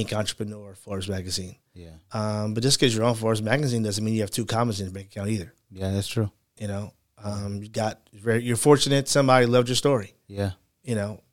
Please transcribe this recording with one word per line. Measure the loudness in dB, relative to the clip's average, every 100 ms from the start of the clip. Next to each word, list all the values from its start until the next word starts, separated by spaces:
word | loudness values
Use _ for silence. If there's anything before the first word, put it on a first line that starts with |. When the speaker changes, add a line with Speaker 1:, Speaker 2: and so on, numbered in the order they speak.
Speaker 1:
Inc, | -2
Entrepreneur, | -2 -4 -6 -8 -10 -16 -18
Forbes | -10 -8 -4
magazine. | -6 -4 -8 -8 -16 _
Speaker 2:
Yeah. | -20 -20 -20 _
Speaker 1:
Um, | -4 -2 -2 -2
but | 0
just | 0 4
'cause | 2
you're | 4
on | 0 2
Forbes | 0 0
magazine | 0 0 0 0
doesn't | -2 -2
mean | -2
you | 0
have | -2
two | -4 -2
commas | 0 0 -2
in | -6
your |
bank | -10 -12
account | -8 -4
either. | -4 -6 _ _
Speaker 2:
Yeah, | -8 -2
that's | -2 -2
true. | -2 -2 _ _ -12
Speaker 1:
You | -8
know, | -8 -10 _ _ _
um, | -10 -8 -8 -8
you | -8
got | -4 -4 -4 _
very, | -8 0 0
you're | 2 2
fortunate | 6 6 6 0 2
somebody | 2 6 6 8
loved | 4 4
your | 2
story. | 2 0 -2 _ _
Speaker 2:
Yeah. | -4 -4 -4 _ _
Speaker 1:
You | -6
know, | -4 -4 -8 _